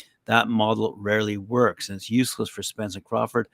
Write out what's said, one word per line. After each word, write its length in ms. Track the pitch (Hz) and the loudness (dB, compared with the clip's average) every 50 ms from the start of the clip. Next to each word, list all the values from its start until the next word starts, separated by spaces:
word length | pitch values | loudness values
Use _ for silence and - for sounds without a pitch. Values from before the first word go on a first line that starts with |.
| - _ _ _ _ | -20 _ _ _ _
That 220 | - 113 117 117 110 | 2 2 4 4 4
model 460 | 117 110 107 110 110 110 110 - - 101 | 2 2 4 2 2 2 0 -2 -4 -4
rarely 400 | 101 104 104 110 110 104 104 98 | 0 0 2 2 2 0 -2 -4
works, 500 | 98 107 120 123 123 104 87 - - - | -6 -2 2 4 4 4 2 -2 -8 -10
and 80 | 98 | -10
it's 140 | 95 - - | -12 -6 0
useless 400 | 113 123 127 - - - 110 - | 2 2 2 0 -2 -6 -6 -6
for 120 | - - | -6 -8
Spence 340 | 98 - - - 110 101 90 | -10 -8 -6 -6 -8 -6 -8
and 80 | 98 - | -10 -8
Crawford 440 | _ 117 113 113 110 - 120 110 - | _ -2 -2 -2 0 0 -2 -2 -2